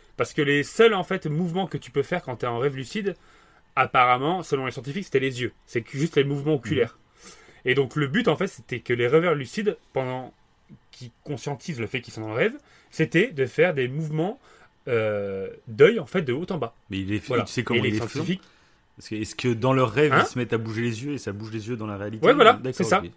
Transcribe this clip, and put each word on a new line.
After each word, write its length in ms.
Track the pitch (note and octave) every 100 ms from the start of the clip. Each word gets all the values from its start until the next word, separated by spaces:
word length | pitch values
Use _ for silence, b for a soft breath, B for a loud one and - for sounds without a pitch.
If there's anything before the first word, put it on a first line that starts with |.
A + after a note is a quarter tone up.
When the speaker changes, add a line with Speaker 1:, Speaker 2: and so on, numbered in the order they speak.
| b -
Speaker 1:
Parce 160 | B2
que 80 | -
les 200 | C#3+ C#3+
seuls, 300 | C#3 - A3+
en 100 | G3+
fait, 220 | F3 F#3 D#3
mouvements 400 | D3 F3+ E3+ F#3
que 100 | C#3+
tu 120 | -
peux 120 | C#3
faire 180 | C3+ F3+
quand 140 | - A#2+
t'es 100 | B2
en 120 | A#2
rêve 160 | C#3 C3
lucide, 400 | C3 G#3+ G3 E3+ b b b b _ -
apparemment, 680 | C3 C3+ B2 B2+ C#3+ F3+
selon 220 | D#3+ C#3 C3
les 60 |
scientifiques, 340 | B2+ B2 D#3 F#3+
c'était 140 | C3
les 220 | C3 B2
yeux. 120 | A#2 - -
C'est 160 | B2
que 160 | A2+ C#3
juste 180 | D#3+ D3
les 60 |
mouvements 300 | C#3 C#3+ C#3+ D3+
oculaires. 420 | A#2 C#3 A#2 -
Speaker 2:
Mhm. 320 | _ B B B B B B2+
Speaker 1:
Et 100 | C3
donc, 200 | C3 D3+
le 120 | C#3+
but, 200 | F3 E3
en 80 | D3
fait, 120 | G3
c'était 320 | - - A#2+
que 120 | -
les 140 | A#2+ A#2+
rêveurs 280 | D#3 F3 D3
lucides, 420 | B2+ - G#3 E3 _
pendant 400 | C3+ B2+ B2+ B2+ - _ _ _ C#3 _
qu'ils 200 | - B2 -
conscientisent 560 | - C3+ - C#3+ - B2+
le 80 | G#2+
fait 140 | C3
qu'ils 120 | -
sont 80 | -
dans 60 | G#2+
le 40 | A2+
rêve, 180 | G3 C#4+ b b b
c'était 400 | - D#3+ D#3+ A#3+
de 140 | D3 B2+
faire 280 | - F3
des 140 | C#3+ B2+
mouvements, 520 | C#3 D#3 D#3 F3 C4+ b b b _ -
euh, 640 | A#2 A2 G#2 G2+ G2 F#2+ - -
d'œil, 320 | G#2+ D#3+ A#3
en 60 | C#3+
fait, 160 | F#3+
de 120 | C#3
haut 120 | B2 F3+
en 60 | F3+
bas. 180 | A#2 - -
Speaker 2:
Mais 100 | F#2+
il 120 | F#2+
est 60 | G#2
fait, 100 | -
Speaker 1:
Voilà. 140 | B2
Speaker 2:
tu 80 | G#2
sais 100 | -
comment 160 | A#2 A#2+
Speaker 1:
Et 40 |
les 60 | B2+
Speaker 2:
il 60 | G#2+
est 40 |
fait ? 60 | A2+
Speaker 1:
scientifiques 320 | C#3 E3+ F#3 b b b b b -
Speaker 2:
Parce 120 | -
que, 60 | G#2+
est-ce 200 | A2 -
que 120 | B2
dans 260 | A2+ B2+
leurs 160 | C3 B2
rêves, 220 | G#2+ D3+
Speaker 1:
Hein ? 100 | C#3+
Speaker 2:
ils 80 | -
se 60 | B2
mettent 160 | A#2+
à 40 | A2+
bouger 220 | A2 A2
les 220 | A#2+ A2
yeux 100 | C#3
et 40 | C3+
ça 140 | A2
bouge 200 | G2+ A2
les 160 | A2 G#2
yeux 60 | B2
dans 100 | G#2+
la 100 | G2+
réalité ? 260 | G#2+ A2 F3
Speaker 1:
Ouais, 80 |
voilà, 200 | C#4+ A3
Speaker 2:
D'accord, 220 | B3+ B2+ -
Speaker 1:
c'est 80 |
ça. 160 | F#3 F#3
Speaker 2:
ok, 80 | E3+